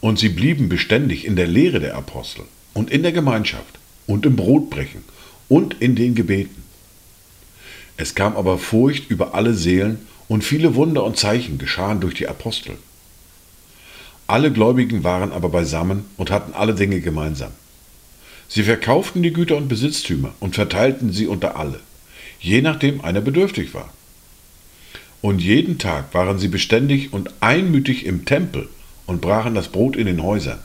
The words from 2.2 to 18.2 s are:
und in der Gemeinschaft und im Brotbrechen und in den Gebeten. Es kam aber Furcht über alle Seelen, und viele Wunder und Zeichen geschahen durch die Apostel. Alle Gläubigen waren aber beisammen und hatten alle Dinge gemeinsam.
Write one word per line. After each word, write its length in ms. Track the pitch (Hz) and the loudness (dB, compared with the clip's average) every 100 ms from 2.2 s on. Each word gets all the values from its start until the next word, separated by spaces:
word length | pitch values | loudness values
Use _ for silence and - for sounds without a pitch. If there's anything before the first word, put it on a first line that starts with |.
| 60 - - - - | -14 -16 -18 -20 -10
und 180 | - 113 | -4 0
in 120 | 143 | 0
der 100 | 170 | 2
Gemeinschaft 680 | 170 143 113 104 - - - - - - | 0 0 0 -2 -6 -12 -20 -20 -20 -4
und 200 | 104 143 | 0 2
im 100 | 104 | 2
Brotbrechen 680 | 95 269 294 - 67 - - - - - - | 4 4 2 -6 -8 -10 -20 -20 -20 -20 4
und 280 | 139 - - | 4 4 0
in 160 | 120 113 | 0 2
den 180 | 120 | 2
Gebeten. 480 | 117 95 98 95 - - - - - - - _ - - - - - - - | 2 2 0 -2 -10 -20 -20 -20 -20 -20 -20 _ -20 -20 -20 -20 -20 -20 -10
Es 200 | 80 - | -8 -2
kam 200 | 101 104 | -2 0
aber 220 | 92 90 | 0 0
Furcht 520 | - 110 131 139 - | 2 4 4 2 -4
über 240 | 85 - | -2 -2
alle 200 | - 113 | 0 0
Seelen, 560 | 110 82 92 101 110 - - - | 2 2 2 2 -4 -10 -20 -2
und 160 | 110 | -2
viele 320 | - 147 160 117 | 0 2 4 4
Wunder 300 | 156 147 104 | 2 2 0
und 100 | 113 | 0
Zeichen 420 | 104 117 123 69 | 0 0 -2 -6
geschahen 440 | 67 - 95 107 | -6 -4 -2 -2
durch 140 | 90 - | -2 -4
die 120 | 85 | -8
Apostel. 500 | - - - - - - - - - - - - - - - - - - - - | -6 -8 -8 -10 -16 -16 -20 -20 -20 -20 -20 -20 -20 -20 -20 -20 -20 -20 -20 -2
Alle 240 | 107 151 | 2 2
Gläubigen 540 | 110 110 127 127 113 87 | 4 4 4 2 0 0
waren 260 | 90 95 | 0 -2
aber 160 | 87 85 | -2 -2
beisammen 560 | 85 82 80 87 95 101 - | 0 0 -2 -2 -2 -6 -8
und 140 | 95 | -2
hatten 220 | 98 - | -2 -4
alle 220 | - 107 101 | -2 -2 2
Dinge 240 | 101 92 | 0 0
gemeinsam. 520 | 85 78 78 73 67 - - - - - - - | -2 -4 -4 -6 -10 -14 -20 -20 -20 -20 -20 -20